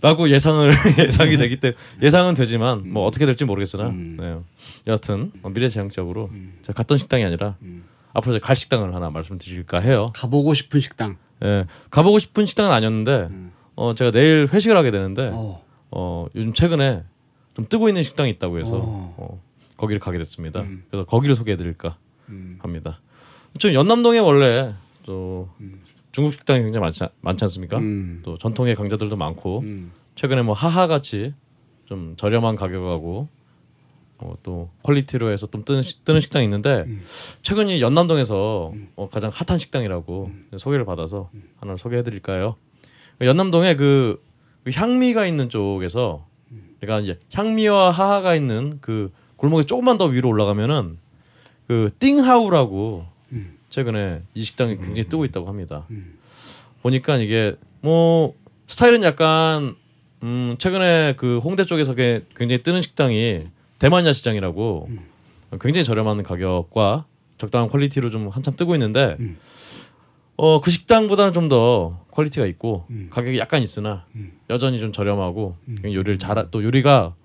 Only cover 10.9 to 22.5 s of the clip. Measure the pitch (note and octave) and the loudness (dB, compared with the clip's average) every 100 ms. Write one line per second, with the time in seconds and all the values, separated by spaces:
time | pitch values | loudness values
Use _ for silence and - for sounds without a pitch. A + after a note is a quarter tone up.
10.9 | - A2 F#2+ _ _ G2 G2+ F2+ - - | -6 -8 -8 _ _ 0 0 -2 -8 -2
11.9 | - E3+ G#3 G3+ - G#3 - G#3 C3 A2 | 4 6 6 4 -2 -2 2 2 4 2
12.9 | A2 A2 C3+ E2+ F#2+ F2+ _ _ - A#2+ | 0 2 0 0 -8 -16 _ _ -6 -4
13.9 | A2+ B2 A2+ D3+ D#3 C#3+ F3 G#3+ G#3 C#3+ | 0 2 6 6 6 4 2 4 4 4
14.9 | G2+ F#2+ F#2+ B2+ A2 A2 F2 _ _ _ | 2 -2 -4 -6 -6 -8 -12 _ _ _
15.9 | - F2+ E2+ D#2+ - A2+ A2 E3+ E3 C#3 | -8 -6 -6 -8 -6 -6 0 0 2 0
16.9 | G#2+ D#2+ _ _ _ _ - A2+ A3+ A3 | -2 -8 _ _ _ _ -12 -4 0 2
17.9 | F#3+ D3 - C#3 F#2+ F#2 E2+ D#2+ A#2 A2+ | 2 -2 -2 -2 -2 -4 -4 -4 -4 -4
18.9 | G#2 F2+ F2 F#2+ F#2 _ _ _ _ G#2+ | -8 -12 -14 -16 -16 _ _ _ _ -4
19.9 | G#2 - F2 E2 - E2 D#2+ F#2+ F#2+ F2+ | -4 -4 -6 -8 -10 -10 -10 -10 -12 -12
20.9 | G2+ F#2 A#2 C#3+ B2+ A2 F#2+ F2 E2 E2+ | -10 -2 0 2 0 0 -4 -4 -8 -10
21.9 | E2+ _ _ _ G2 F#2 | -12 _ _ _ -18 -18